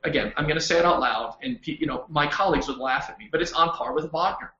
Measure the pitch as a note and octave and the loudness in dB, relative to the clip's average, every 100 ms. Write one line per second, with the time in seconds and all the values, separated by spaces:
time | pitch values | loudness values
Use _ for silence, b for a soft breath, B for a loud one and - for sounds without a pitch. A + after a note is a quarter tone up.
0 | D#3+ C#3+ G#2+ - D3+ D3+ - E3+ F3 C#3 | 0 0 -2 -2 0 0 2 4 6 4
1 | B2+ A2 A#2 - C3 A#2+ - D3+ D3+ B2+ | 2 0 -4 -8 -8 -6 -6 -4 -4 -4
2 | - D3+ D3 - G3 C#3+ - C3 C3 C3+ | -2 0 0 2 2 2 0 -4 0 -2
3 | - - G#2+ D#3+ E3 E3 E3 - B2+ C3+ | -2 -14 -4 -2 0 2 2 2 -2 -2
4 | D#3+ D#3+ F#3 - - | -2 0 0 -2 -10